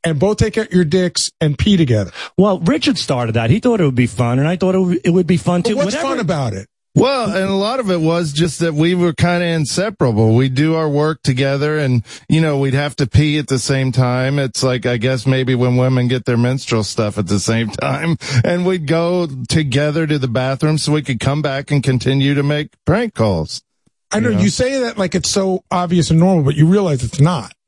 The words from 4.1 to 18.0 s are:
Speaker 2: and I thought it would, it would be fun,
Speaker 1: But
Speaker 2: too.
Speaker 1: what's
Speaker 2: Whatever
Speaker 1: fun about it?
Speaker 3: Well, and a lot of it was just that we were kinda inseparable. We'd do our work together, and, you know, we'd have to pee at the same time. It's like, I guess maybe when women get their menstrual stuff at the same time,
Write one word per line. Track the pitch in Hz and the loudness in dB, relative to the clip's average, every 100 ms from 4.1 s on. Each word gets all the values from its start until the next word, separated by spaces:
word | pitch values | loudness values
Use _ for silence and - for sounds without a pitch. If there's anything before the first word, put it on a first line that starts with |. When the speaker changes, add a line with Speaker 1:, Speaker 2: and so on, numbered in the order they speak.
| - 120 127 | 0 0 0
Speaker 2:
and | 147 | 0
I | 180 | 0
thought | 185 | 0
it | 185 | 2
would, | 185 175 | 0 0
it | - | 0
would | 175 170 | 0 2
be | 180 | 0
fun, | - 175 | 2 0
Speaker 1:
But | 196 | 0
Speaker 2:
too. | 208 | 0
Speaker 1:
what's | 190 | -2
Speaker 2:
Whatever | 262 277 | -2 -4
Speaker 1:
fun | 254 | -4
about | 175 160 127 | -2 -2 -4
it? | 95 98 _ _ | -6 -12 _ _
Speaker 3:
Well, | - 247 269 214 | 2 2 2 -2
and | 190 190 | -2 -2
a | |
lot | 196 202 262 | -2 -2 -2
of | 214 | -2
it | 180 | 0
was | 160 170 165 | 0 0 -2
just | 143 170 - | 0 -2 0
that | 170 | -2
we | 147 165 | 2 2
were | 180 175 | 2 0
kinda | - 170 175 175 | 2 2 2 0
inseparable. | 165 143 - 202 208 139 107 110 | 0 -2 -2 -4 0 0 4 4
We'd | 117 131 | 4 2
do | 127 156 | 2 0
our | 160 156 | 2 0
work | 143 151 156 | 0 0 -2
together, | - 127 139 139 151 156 | -2 0 0 0 -2 0
and, | 139 123 - - _ | 0 0 -2 -18 _
you | 156 | 2
know, | 160 139 | 2 0
we'd | 139 | 0
have | 131 147 - | 0 -2 -4
to | 139 | 0
pee | - 151 151 | 2 2 0
at | 135 | -2
the | 131 | -4
same | - 135 131 | 0 -2 0
time. | 123 123 123 131 143 | 0 0 0 -2 -2
It's | 135 - | -4 -2
like, | 135 127 123 | -2 0 -2
I | 123 | -2
guess | 123 131 135 | -2 -2 0
maybe | 131 131 | 0 0
when | 127 123 123 | 0 2 2
women | 127 127 123 | 2 2 0
get | 127 117 | -2 0
their | 120 | 0
menstrual | 120 131 - 113 | 0 -2 -2 -2
stuff | 104 - 107 104 | -2 -2 -2 -2
at | 90 | -2
the | 101 | -2
same | - 113 113 | 0 -2 -2
time, | - 139 139 | -4 -6 -4